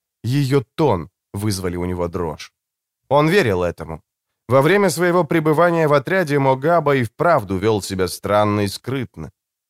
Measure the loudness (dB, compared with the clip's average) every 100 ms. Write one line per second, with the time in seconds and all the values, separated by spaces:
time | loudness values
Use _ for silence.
0 | _ _ -4 -2 0 0 -2 -2 0 0
1 | -4 _ _ -6 -4 -4 -4 -4 -4 -4
2 | -4 -4 -8 -8 -16 _ _ _ _ _
3 | _ 0 2 2 2 0 -2 -4 -12 -14
4 | _ _ _ _ 0 2 4 4 2 0
5 | 0 2 2 0 2 2 2 2 2 2
6 | 0 -2 0 0 2 0 2 2 2 0
7 | -2 -2 2 2 0 -2 0 0 -2 -4
8 | -4 -4 0 2 2 0 -2 -6 -8 -8
9 | -8 -12 -16 -16 _ _